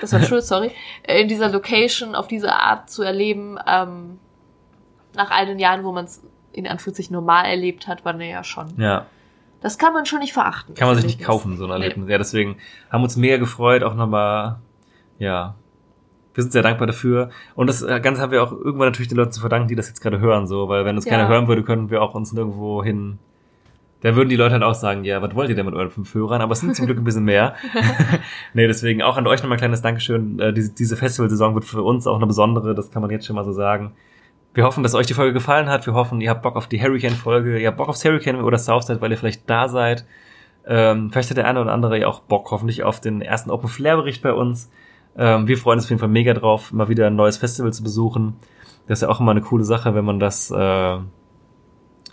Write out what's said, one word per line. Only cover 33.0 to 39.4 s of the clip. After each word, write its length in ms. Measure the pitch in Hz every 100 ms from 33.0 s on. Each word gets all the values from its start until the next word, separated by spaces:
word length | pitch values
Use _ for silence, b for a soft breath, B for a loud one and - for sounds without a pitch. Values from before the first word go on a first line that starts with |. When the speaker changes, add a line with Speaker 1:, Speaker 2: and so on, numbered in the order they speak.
Speaker 2:
man 100 | 104
jetzt 140 | 107 -
schon 100 | 104
mal 80 |
so 80 | 101
sagen. 420 | 95 101 104 104 b b b b _ _
Wir 100 | 117
hoffen, 180 | 127 147
dass 120 | 123 120
euch 100 | 123
die 60 |
Folge 200 | 123 131
gefallen 340 | 123 120 147 143
hat. 160 | 139 127
Wir 80 |
hoffen, 280 | 117 120 117
ihr 80 | 113
habt 120 | 117
Bock 140 | 127 113
auf 120 | -
die 140 | 107
Hurricane-Folge, 800 | 135 131 120 120 117 120 120 113
ihr 80 | 110
habt 100 | 110
Bock 120 | 143
aufs 140 | 147 160
Hurricane 360 | 151 139 127
oder 160 | 117 117
Southside, 420 | 117 120 120 113
weil 100 | 113
ihr 60 | 110
vielleicht 300 | 113 -